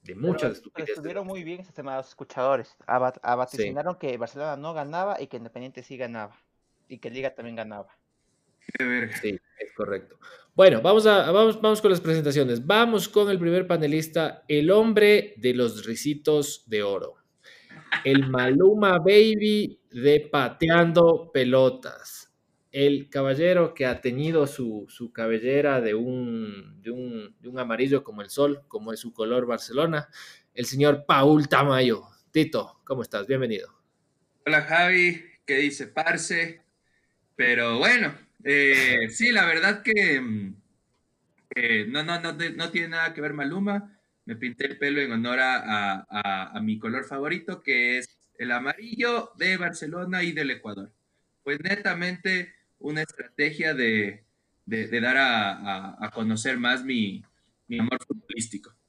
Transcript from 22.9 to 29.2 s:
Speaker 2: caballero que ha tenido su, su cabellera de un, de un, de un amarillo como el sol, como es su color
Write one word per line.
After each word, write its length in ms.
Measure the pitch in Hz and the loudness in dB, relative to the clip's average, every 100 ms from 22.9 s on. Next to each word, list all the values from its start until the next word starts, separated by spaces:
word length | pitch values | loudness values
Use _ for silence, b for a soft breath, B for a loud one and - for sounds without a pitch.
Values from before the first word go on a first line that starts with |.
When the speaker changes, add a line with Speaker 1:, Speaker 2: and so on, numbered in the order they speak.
| 143 139 | 2 -4
Speaker 2:
caballero 680 | 139 135 135 175 180 165 | -2 -2 2 2 4 2
que 120 | - 131 | 0 -4
ha 140 | 120 | -2
tenido 460 | 127 123 156 160 160 | -4 -2 0 2 0
su, 400 | - 120 107 98 | -2 -8 -8 -14
su 240 | - 117 | -16 -14
cabellera 680 | - 113 113 120 139 147 131 | -6 -2 -2 0 2 2 0
de 140 | 113 | 0
un, 840 | 107 120 127 123 113 107 101 101 101 | -2 -4 -6 -6 -8 -8 -12 -18 -16
de 80 | 107 | -12
un, 460 | 123 127 113 104 _ | -10 -10 -12 -14 _
de 100 | 123 | -14
un 100 | 127 | -10
amarillo 440 | 120 113 135 135 | -6 -2 0 0
como 200 | - 107 | -2 -16
el 80 | 101 | -12
sol, 320 | - 143 143 _ | -2 0 -2 _
como 240 | 107 110 | -12 -10
es 80 | 110 | -12
su 120 | 117 | -14
color 340 | 117 | -6